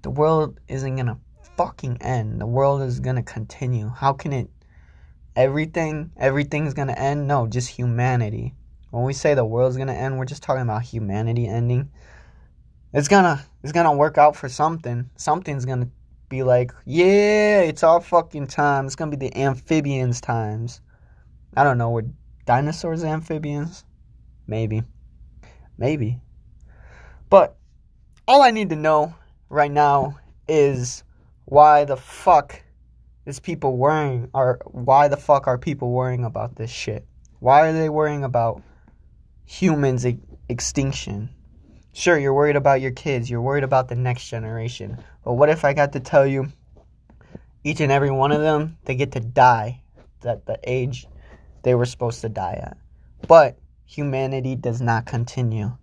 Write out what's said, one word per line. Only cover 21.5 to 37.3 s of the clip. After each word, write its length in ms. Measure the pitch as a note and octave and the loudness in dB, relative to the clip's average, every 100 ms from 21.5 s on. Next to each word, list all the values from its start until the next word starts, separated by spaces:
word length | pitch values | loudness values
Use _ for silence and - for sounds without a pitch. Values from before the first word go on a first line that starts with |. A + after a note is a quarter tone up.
| - | 2
I 80 | |
don't 140 | C#3+ B2 | 2 2
know, 140 | A#2 | -2
were 140 | A#2 A2 - - - - | -2 -6 -12 -20 -16 0
dinosaurs 580 | B2 D3 D#3 F3 D#3+ | 0 0 -4 -6 -4
amphibians? 840 | D#3+ D#3 D#3+ D#3 D3+ D3 D#3 F#3 _ _ - - - - - | -4 -6 -6 -8 -6 -6 -8 -12 _ _ -20 -20 -20 -20 -8
Maybe. 340 | G#2+ A2+ G#2+ A#2 - - - - - - - - - | -6 -4 -4 -6 -14 -20 -20 -20 -20 -20 -20 -20 -6
Maybe. 420 | B2+ D3+ A2 A#2+ - - - - - - - - - - - | -4 -2 -4 -6 -12 -20 -20 -20 -20 -20 -20 -20 -20 -20 4
But 260 | G3 E3+ - _ _ _ _ _ _ - | 6 6 -2 _ _ _ _ _ _ 4
all 140 | C#4 | 8
I 80 | C4 | 8
need 220 | A3 G3 | 4 -4
to 40 | D#3 | -2
know 380 | D#3 D#3 D3+ - _ _ _ | 2 2 0 -8 _ _ _
right 200 | C#3+ D3 | 0 2
now 480 | C#3+ D3 C#3+ C3+ C#3+ - - - | 4 4 4 0 -8 -20 -20 -2
is 560 | D#3 C#3+ C3 B2 - - _ _ _ - | 2 4 2 -6 -10 -20 _ _ _ 0
why 400 | C#3 D3+ D3 D3 | 6 8 8 4
the 100 | C3 | -4
fuck 640 | - - - D#3+ - - _ _ _ _ - _ - | -8 -4 4 4 2 -16 _ _ _ _ -20 _ -16
is 120 | C#3 | -14
people 380 | - E3 C#3+ B2+ | -10 -4 -4 0
worrying, 540 | C#3 D#3 C#3+ B2+ A#2+ | 2 2 0 -4 -4
or 280 | C3+ B2+ B2+ - | 0 0 0 -8
why 440 | - B2 C3+ D3 | -8 2 4 4
the 80 | C#3+ | 2
fuck 280 | - C#3+ C3+ | 2 2 2
are 140 | B2 | -4
people 320 | E3 C#3+ B2 | -4 -6 -4
worrying 340 | B2 B2+ B2+ A#2+ | -2 -2 -4 -6
about 300 | G#2+ A#2 - | -6 -10 -8
this 160 | A2+ | -12
shit? 340 | - - G#2+ - - _ | -8 -8 -10 -12 -20 _